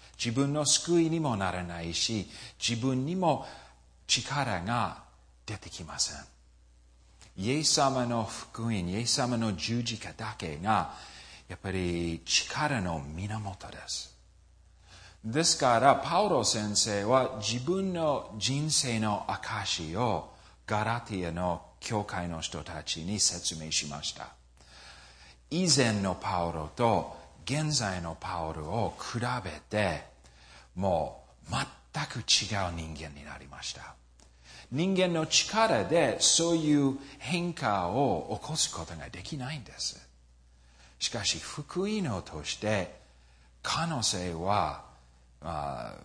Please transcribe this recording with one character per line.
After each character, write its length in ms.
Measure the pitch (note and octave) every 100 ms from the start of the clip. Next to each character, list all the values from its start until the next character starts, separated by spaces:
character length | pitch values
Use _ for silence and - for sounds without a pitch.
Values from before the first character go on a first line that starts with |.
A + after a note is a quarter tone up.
| - -
自 140 | A#2+
分 200 | A#2 C#3
の 140 | D3 C#3
救 360 | - - E3+
い 80 | E3
に 100 | E3
も 160 | D3+ G#2+
な 160 | F#2+
ら 100 | F2+
な 180 | F2 E2+
い 140 | E2+
し、 340 | E2+ - A2 F#2 - - -
自 220 | - A#2
分 260 | C3 B2+ C#3
に 80 |
も 320 | F#3 F3 C3+ - - - - - _ -
力 520 | - - C#3+ B2 F#2
が 400 | F2+ A#2+ F#2+ - - - - _ -
出 100 | G#2
て 120 | -
き 120 | -
ま 160 | D#2+ D#2+
せ 160 | -
ん。 100 | - - - _ _ - - - - - - - -
イ 140 | G2+
エ 140 | D3
ス 100 | D#3
様 320 | - C3+ C3 A#2+
の 180 | A#2
福 420 | G#2+ - - - A2+
音、 80 |
イ 220 | G#2+ F2 G2
エ 100 | A#2+
ス 80 |
様 220 | - B2 A#2+
の 200 | A2+ F2
十 260 | - A#2+
字 140 | A#2 A2+
架 160 | F2 -
だ 180 | A2+ A2
け 200 | F2 D2+
が、 360 | G2+ G#2 D#2+ - - - - - -
や 80 | -
っ 20 |
ぱ 140 | G2
り 500 | F#2 F2+ E2+ E2+ E2
力 560 | - - - C3+ D3+ C3
の 200 | F2+ D#2+
源 680 | C#2+ D#2+ G2+ G#2+ G2+ F#2 E2
で 100 | - -
す。 280 | - - - - - - - - - - - - -
で 180 | A2 C3
す 160 | D#3+ -
か 220 | C3+ A#2
ら、 160 | C#3 -
パ 240 | - E3+
ウ 80 | G#3
ロ 160 | D3
先 320 | G#2+ A2+ G#2+ G2+
生 260 | A2+ G2+
は 360 | G#2 C3 B2+ A2+
自 220 | G#2 A#2+
分 280 | C3 F#3+ F#3+
の 400 | F3 D#3+ C3 - A2
人 320 | G2+ C#3 D#3
生 300 | D3 C3 A2+
の 240 | G#2+ G#2 -
証 680 | G2 - A2 G2 - D#2 F2+
を 360 | A#2+ E2+ - - - - -
ガ 180 | G#2+
ラ 160 | G#2+ A#2+
テ 140 | -
ィ 140 | G2 F2
ア 40 |
の 300 | E2 F2+ E2 - -
教 240 | - A2
会 240 | G2+ F#2+ F2
の 120 | E2
人 220 | - D#2+
た 220 | - D#2
ち 160 | D2 E2
に 180 | E2 G#2
説 400 | - F2 - D#2+
明 140 | D#2
し 160 | - D2+
ま 140 | C#2+
し 100 | -
た。 160 | - C#2+ - - - - - - - - - - - -
以 160 | D#3+ F#3
前 280 | C#3 A#2+ G#2
の 120 | G2
パ 300 | F2 - F#2
ウ 80 | E2+
ロ 180 | D#2+ D2+ -
と 400 | A#2+ F#2+ - - - -
現 320 | - C#3+ D#3 C#3+
在 240 | G#2 F#2
の 140 | E2+ D#2+
パ 280 | - F2+ D#2+
ウ 60 |
ロ 100 | D#2+ D2+
を 300 | A2 G2+ -
比 220 | - A#2+ A#2+ B2+
べ 80 | G2 - -
て、 360 | G#2+ G2 D2+ - - - - - - - F2+
も 480 | G2 E2+ C#2 - - - -
う 20 |
全 560 | C3 - - - D3+ D3
く 120 | B2
違 40 | - - G2+ G2+ F#2
う 40 | E2+
人 180 | D#2+
間 140 | D2 D#2+
に 100 | C#2+
な 120 | C#2+ C#2+
り 120 | C#2
ま 120 | -
し 100 | -
た。 240 | - - - - - - - - - -
人 260 | C3 F#3 F#3+
間 120 | F#3
の 180 | E3+ D#3
力 560 | - - G#3+ A3 B2
で 360 | F#2 E3 C3+ G#2
そ 320 | - - E3+
う 40 | E3
い 240 | D3+ D3
う 160 | C#3 C3+ - -
変 340 | - F3 F3
化 360 | D#3+ B2+ G2+ F2
を 500 | A2 C#3 E2+ - A2
起 80 | -
こ 60 | D#3+
す 160 | -
こ 120 | -
と 100 | E2
が 140 | E2+ F#2
で 160 | F#2
き 120 | - D3+
な 160 | B2+
い 60 | D#3
ん 60 |
で 120 | G#2+ -
す。 240 | - - - - - - _ - - - - -
し 80 | -
か 160 | A2+
し、 140 | G2+ -
福 460 | - - - F3
音 300 | G3 G#3+ E3+
を 80 | F#2+
通 260 | - D#2 -
し 80 | -
て 380 | G#2 G#2 F2 - - - - - - -
可 240 | - D3 E3+
能 160 | D3
性 320 | G#2+ G2 F2+
は、 500 | E2 F#2 G#2 D#2+ C#2 - - - _ - -
ま 460 | D#2 D#2 C#2+ B1+ A1+
あ、 60 | G1+